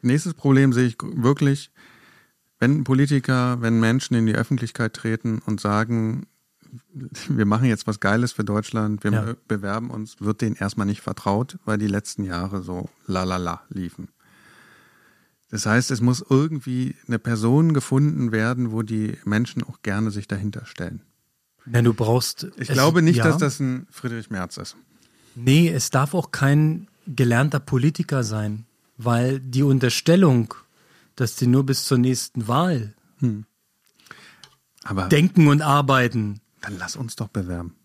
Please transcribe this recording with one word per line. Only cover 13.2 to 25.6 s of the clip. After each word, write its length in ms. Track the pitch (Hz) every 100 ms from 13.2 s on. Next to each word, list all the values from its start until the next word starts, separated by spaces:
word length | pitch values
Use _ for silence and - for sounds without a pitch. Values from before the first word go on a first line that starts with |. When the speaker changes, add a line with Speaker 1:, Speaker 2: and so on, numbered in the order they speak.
Speaker 1:
la 120 | 92 90
la 260 | 87 85 _
liefen. 400 | 95 90 - 95 _ _ _ _ - _ _ _ _ _ _ _ _ _
Das 160 | 107 107
heißt, 260 | 117 123
es 80 | 123
muss 240 | 120 123 -
irgendwie 680 | 135 156 156 127 127 127 - -
eine 140 | 113
Person 540 | - 113 113 139 165
gefunden 580 | 143 - 135 147 151 120
werden, 400 | 110 113 123 120
wo 100 | 110
die 340 | 110 110 107 -
Menschen 380 | - 107 120 -
auch 200 | - -
gerne 280 | 107 101 110
sich 160 | 101 98
dahinter 400 | 95 104 95 -
stellen. 360 | - 87 - _ _ _ _ _ _
Speaker 2:
Na, 160 | - 120
du 140 | 120
brauchst 540 | 107 110 123 - - - -
Speaker 1:
Ich 140 | 120
Speaker 2:
es, 40 |
Speaker 1:
glaube 280 | 127 143 170
nicht, 160 | 160 165
Speaker 2:
ja. 60 |
Speaker 1:
dass 120 | 160 156
das 240 | 147 -
ein 260 | 135 127 -
Friedrich 420 | - 123 117 107
Merz 260 | 101 90 -
ist. 180 | 87 - _ _ _ _ _ 120
Speaker 2:
Nee, 320 | 120 147